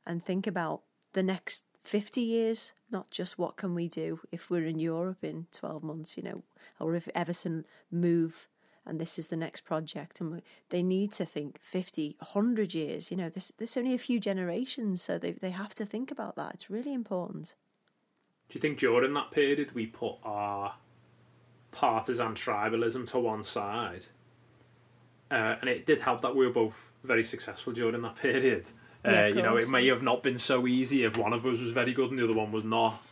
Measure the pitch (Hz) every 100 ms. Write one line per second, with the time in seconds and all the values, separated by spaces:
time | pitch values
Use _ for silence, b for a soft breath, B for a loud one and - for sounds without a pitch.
0 | - 170 - 185 208 180 160 156 _ _
1 | _ 190 185 185 - - - _ - 208
2 | 208 254 233 226 226 226 - - - 190
3 | - - 180 - 170 - 190 175 170 160
4 | 160 165 - 170 - 175 160 160 165 160
5 | 185 185 160 160 170 - - 156 156 160
6 | 156 - 180 - - _ B B 160 170
7 | - - 165 175 175 160 - b b 170
8 | 175 170 160 - - _ b b - 160
9 | 165 - 160 165 165 - - 160 156 151
10 | 156 - 165 170 - b b 175 185 190
11 | 202 - 175 151 147 - - 180 180 -
12 | 151 - - 202 233 220 190 165 151 160
13 | - 180 165 185 - - 233 254 254 254
14 | - 240 202 185 180 180 262 - 220 180
15 | - 170 175 - 185 180 208 - 208 214
16 | 269 269 208 - 151 - - 208 277 262
17 | 220 185 175 160 156 - _ _ _ _
18 | _ _ _ _ _ - 151 139 131 117
19 | 131 143 - 156 139 143 139 123 110 -
20 | 110 - 110 104 101 101 101 - _ _
21 | _ _ _ _ _ _ _ - 131 113
22 | 110 120 113 107 - 104 110 113 117 127
23 | 113 127 117 107 107 113 101 110 104 90
24 | - _ _ _ _ - _ _ _ _
25 | _ _ - 127 110 113 127 123 - 147
26 | 131 117 123 135 123 120 110 - - _
27 | 127 113 113 117 - 101 - 113 113 117
28 | 117 - 135 127 131 107 - - B B
29 | - 107 104 110 110 117 117 131 127 123
30 | 127 123 135 123 - 127 123 127 127 135
31 | 113 113 107 117 127 120 120 120 123 123
32 | 123 131 113 110 107 110 110 113 113 110
33 | -